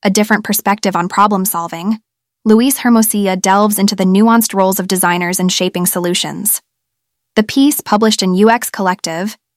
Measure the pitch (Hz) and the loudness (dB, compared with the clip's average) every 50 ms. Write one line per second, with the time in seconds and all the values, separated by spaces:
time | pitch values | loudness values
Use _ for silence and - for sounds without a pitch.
0 | - 208 190 214 208 - 214 202 - - 202 - - 196 202 208 - 196 190 170 | -2 0 2 2 2 2 0 0 0 -2 -4 -2 0 -2 -2 -2 -2 -4 -2 -2
1 | 170 190 - 202 202 214 208 190 190 190 - 170 170 170 165 165 175 208 226 220 | -4 -2 0 2 2 2 2 0 -2 -2 -4 -6 -6 -8 -10 -8 -4 -4 -6 -6
2 | _ _ _ _ _ _ _ _ - 220 214 220 247 277 269 - - 240 233 226 | _ _ _ _ _ _ _ _ 0 2 4 4 4 2 0 0 0 2 2 2
3 | 220 - - 208 202 190 185 185 - 190 190 202 214 208 208 - 196 202 202 185 | 2 0 0 -2 -2 -2 -2 -2 0 2 2 4 2 2 0 0 0 0 0 0
4 | 185 185 190 196 220 233 226 226 226 - - 196 190 190 185 - 185 185 196 180 | 0 2 4 4 4 4 4 2 0 0 0 0 0 0 0 0 -2 -2 -2 0
5 | 165 175 175 175 180 175 185 185 185 180 - - 185 180 - 180 180 185 - 185 | 0 0 0 0 -2 -4 -4 -2 -2 -2 -2 -2 -2 -2 -2 -4 -4 -4 -4 -4
6 | 175 175 180 - - 151 147 170 202 - - - _ _ _ _ _ _ _ _ | -4 -2 -2 -4 -4 -6 -8 -8 -6 -6 -6 -6 _ _ _ _ _ _ _ _
7 | _ _ _ _ _ _ - 220 214 - - 269 269 294 294 - - - 214 208 | _ _ _ _ _ _ -2 -2 -2 0 0 2 2 2 2 -2 -4 -2 0 2
8 | 220 220 214 - 190 185 185 185 214 226 226 240 - - - - 190 185 185 - | 2 2 2 0 0 0 2 4 4 4 4 2 -2 -6 -6 -4 -2 -2 -2 -2
9 | - 165 160 165 190 220 - _ _ _ _ | -4 -8 -6 -6 -8 -8 -10 _ _ _ _